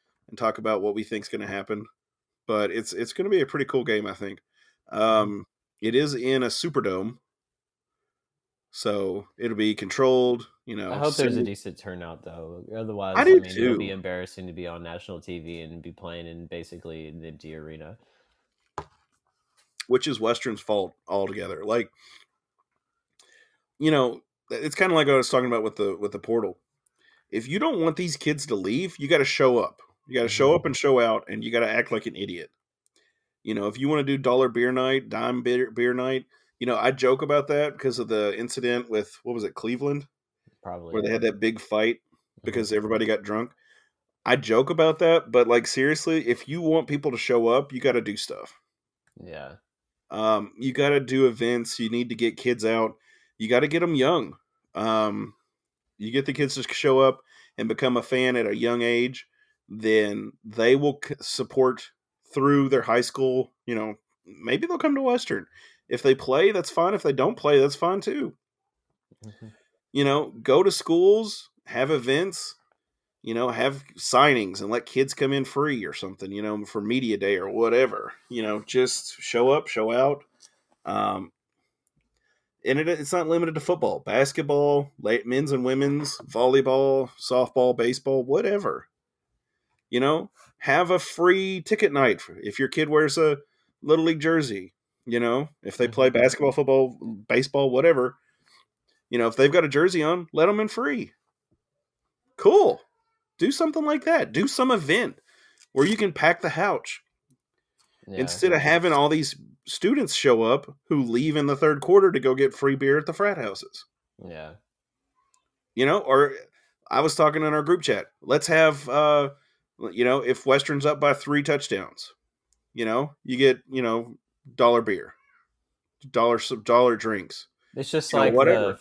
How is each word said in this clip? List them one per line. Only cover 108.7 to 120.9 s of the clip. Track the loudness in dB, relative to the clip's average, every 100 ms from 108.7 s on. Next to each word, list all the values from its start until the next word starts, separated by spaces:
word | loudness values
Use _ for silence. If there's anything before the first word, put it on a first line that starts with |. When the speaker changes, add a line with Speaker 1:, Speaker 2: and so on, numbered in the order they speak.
| 4 4
Speaker 1:
all | 4 4
these | 2 -2 -10 -18 _ -14
students | -2 0 0 0
show | 2 4 4
up | 4 2 -2 -12 -2
who | -2
leave | 0 0 0 0
in | 0
the | 2
third | 2 2
quarter | 6 6 6
to | 4
go | 2 2
get | 2
free | 2 -2 0
beer | 2 0
at | -2
the |
frat | -2 -2 -2
houses. | -8 -10 -16 -20 -20 _ _ _
Speaker 2:
Yeah. | -18 -16 -18 -20 _ _ _ _ _ _ _ _ _ _ _ -2
Speaker 1:
You | 0
know, | 2
or | 4 4 4 0 -18 _ _ _ -4
I | 0
was | 0 4
talking | 2 2
in | 0
our | 0
group | 2 0
chat. | 2 -2 -4 _
Let's | 0 0 2
have, | 4 4 2 -2
uh, | 2 4 4 2 -6 _ _ _ -14 -8
you | 0 2
know, | 2
if | 0 0 2
Western's | 2 2 -2
up | 0